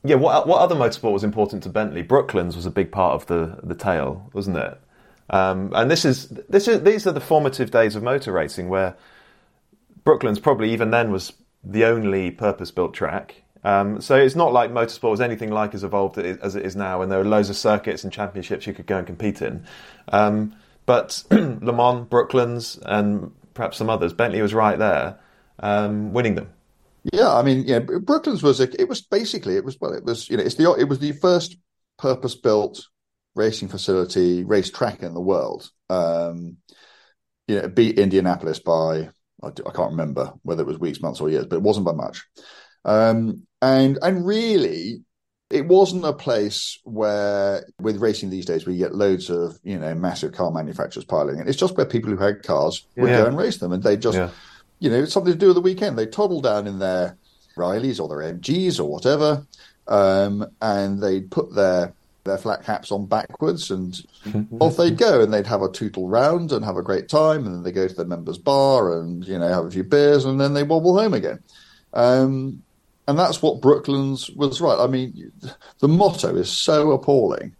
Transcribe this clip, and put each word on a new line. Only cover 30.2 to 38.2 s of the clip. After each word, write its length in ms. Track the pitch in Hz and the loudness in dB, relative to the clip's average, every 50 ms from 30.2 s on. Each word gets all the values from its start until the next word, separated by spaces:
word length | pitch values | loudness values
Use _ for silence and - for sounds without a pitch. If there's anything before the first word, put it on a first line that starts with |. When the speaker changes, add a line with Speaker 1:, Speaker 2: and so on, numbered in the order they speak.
| - - | -6 -4
Speaker 2:
you 80 | 117 107 | -4 -2
know, 40 | |
it's 120 | - - - | -2 -2 0
the, 180 | - 160 175 | 4 4 4
it 120 | - - - 143 | 4 4 2 0
was 120 | 139 127 | 0 -4
the 120 | 143 147 | -4 -6
first 440 | 143 - - 180 180 175 170 - - _ _ _ _ _ _ _ _ _ | -4 0 2 2 2 2 0 -6 -14 _ _ _ _ _ _ _ _ _
purpose-built 840 | - 131 131 127 135 123 - - - 120 107 107 104 - - - - _ _ _ _ _ _ _ _ _ _ | -2 -2 -2 -2 -4 -8 -8 -2 0 2 2 4 2 -2 -6 -12 -20 _ _ _ _ _ _ _ _ _ _
racing 340 | - 107 110 110 - 104 90 | -2 -2 -2 -2 -4 -10 -10
facility, 760 | 92 95 - - 95 92 90 90 - 92 90 87 90 90 | -10 -8 -2 0 0 0 0 0 0 2 2 2 2 0
race 280 | 90 98 107 101 - - | 0 0 0 0 0 -2
track 320 | - - 135 110 101 - | -4 -4 -4 -4 -4 -8
in 100 | 95 87 | -12 -10
the 80 | 82 87 | -10 -4
world. 500 | 92 95 95 82 67 52 50 50 - - _ _ _ _ | -2 0 0 0 -2 -4 -8 -10 -14 -20 _ _ _ _
Um, 640 | 92 90 85 85 85 85 85 85 85 85 85 85 85 _ _ _ _ _ _ _ _ _ _ _ _ _ _ _ _ _ _ | -2 0 0 0 -2 -2 -4 -4 -6 -10 -12 -14 -16 _ _ _ _ _ _ _ _ _ _ _ _ _ _ _ _ _ _
you 100 | - 107 | -2 -2
know, 60 | 101 - | -2 -2
it 100 | - 92 | 0 4
beat 240 | 120 117 110 - 101 | 4 4 4 6 4
Indianapolis 600 | 101 95 95 95 | 4 4 4 4